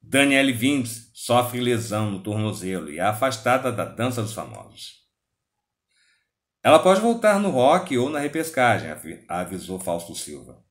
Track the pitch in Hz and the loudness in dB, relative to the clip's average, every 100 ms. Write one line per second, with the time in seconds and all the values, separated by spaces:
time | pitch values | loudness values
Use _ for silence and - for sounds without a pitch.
0 | - 135 143 135 135 117 131 143 113 - | 0 2 4 4 2 2 0 0 -2 -10
1 | - - - 120 117 123 123 117 110 107 | -16 -16 2 2 2 -2 0 0 -2 -2
2 | 107 95 104 104 107 - 92 92 78 76 | -2 -4 -6 -4 -4 -4 -6 -6 -8 -2
3 | 95 110 135 117 120 131 131 107 87 - | -2 0 -2 -2 0 0 0 -4 -8 -4
4 | 123 117 107 - 71 - - - - - | -4 -4 -6 -8 -12 -14 -20 -20 -20 -20
5 | _ _ _ _ _ _ _ _ _ _ | _ _ _ _ _ _ _ _ _ _
6 | _ _ _ _ _ _ 123 156 185 196 | _ _ _ _ _ _ 4 6 6 4
7 | 233 226 214 202 202 131 127 175 185 127 | 2 2 2 2 2 4 4 4 2 -2
8 | 131 151 143 160 160 - 123 98 80 76 | 0 -2 -4 -4 -4 2 2 2 -2 -12
9 | 80 82 - 85 90 95 85 92 90 85 | -14 -16 -8 -6 -6 -8 -8 -8 -4 -6
10 | - 85 - 71 62 - _ | -6 -12 -12 -14 -18 -20 _